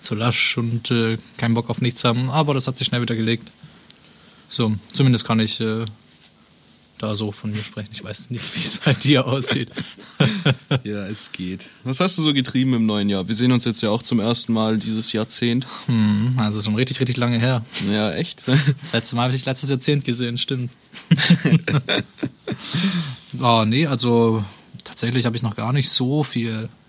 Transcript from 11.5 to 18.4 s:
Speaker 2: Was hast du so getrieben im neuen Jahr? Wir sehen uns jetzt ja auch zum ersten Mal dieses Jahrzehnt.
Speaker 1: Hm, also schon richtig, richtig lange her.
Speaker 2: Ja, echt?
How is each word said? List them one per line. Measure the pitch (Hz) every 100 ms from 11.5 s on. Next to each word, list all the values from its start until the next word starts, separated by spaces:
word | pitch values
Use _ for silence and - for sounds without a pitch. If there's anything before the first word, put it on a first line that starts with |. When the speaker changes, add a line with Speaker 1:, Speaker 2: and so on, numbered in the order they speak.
| 95 - -
Speaker 2:
Was | 127 135
hast | 214 -
du |
so | 156
getrieben | 143 127 127 131
im | 120 110
neuen | 104 101
Jahr? | 98 92
Wir | 110
sehen | 123
uns | 123 120
jetzt | 107
ja | 110
auch | 110
zum | - 117
ersten | 107 117 -
Mal | 113 110 110
dieses | 110 110 110
Jahrzehnt. | 110 90 - 120 120 135 - -
Speaker 1:
Hm, | 113 107 104 120 127
also | 107 107
schon | 104 107
richtig, | 127 -
richtig | 123 123
lange | 120 120
her. | 120 127 110 - 101
Speaker 2:
Ja, | 107 107
echt? | 78 170 -